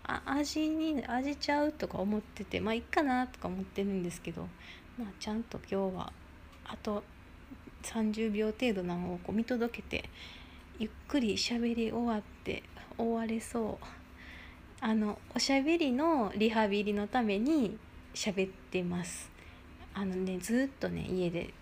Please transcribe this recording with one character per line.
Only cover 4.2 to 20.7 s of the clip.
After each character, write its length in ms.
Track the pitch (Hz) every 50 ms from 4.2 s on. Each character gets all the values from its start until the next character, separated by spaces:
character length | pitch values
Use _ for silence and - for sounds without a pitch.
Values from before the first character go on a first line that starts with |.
け 100 | - -
ど、 160 | 165 165 160 180 - - - - - - - - - -
ま 80 | 240
あ、 20 | 202 185 -
ち 80 | - 220
ゃ 60 | 214
ん 100 | 220 226
と 160 | - - 180 - -
今 220 | - 196 196 190
日 60 | 185 175
は 160 | - - - - - - - - - - - - -
あ 120 | - - -
と 260 | - 226 208 208 - - - - - - - - - - - - - - - -
三 320 | - - - 233 220 214 214
十 160 | 214 226 226
秒 220 | 208 208 214 214
程 220 | 214 - 262 247 214
度 100 | 190 180
な 120 | 175 175
の 200 | 175 175 175 180
を 20 | 175
こ 160 | - - 185
う 20 |
見 80 | 214 226
届 380 | - 254 233 233 233 - -
け 200 | - - - -
て、 80 | - - - - - - - - - - - - - - - -
ゆ 80 | 226 220
っ 40 | - - - -
く 120 | - 294
り 140 | 240 214 190
喋 420 | 190 - - 240 240 233 240 233
り 160 | 226 226 220
終 160 | 220 226 240 240
わ 120 | 226 214
っ 20 | 208 - - - -
て 200 | - - - - - - - - - - -
終 120 | 233 226 233
わ 100 | 226 226
れ 140 | 220 226 226
そ 400 | - - - 240 226 208 - -
う。 40 | - - - - - - - - - - - - - - - - - - - - 269
あ 80 | 226 220
の、 240 | 220 214 208 208 - - - -
お 60 | 247
し 140 | - - 269
ゃ 80 | 277
べ 160 | 269 302 330 339
り 160 | 330 277 240
の 400 | 247 302 339 330 285 226 190 -
リ 140 | 202 214 233
ハ 180 | 220 226 220 208
ビ 160 | 196 208 208
リ 100 | 208 208
の 140 | 202 208 208
た 140 | - 254
め 180 | 233 214 196 196
に 380 | 220 269 320 311 247 185 214 220 - - - - - - -
喋 360 | - - 220 185 190 190 190
っ 20 |
て 320 | - - - - - 185 175
ま 220 | 175 175 175 175
す。 260 | 175 - - - - - - - - - - - - - - - - -
あ 100 | 196 202
の 100 | 190 185
ね、 260 | 185 185 185 185 180
ず 300 | 175 - 226 247 269 269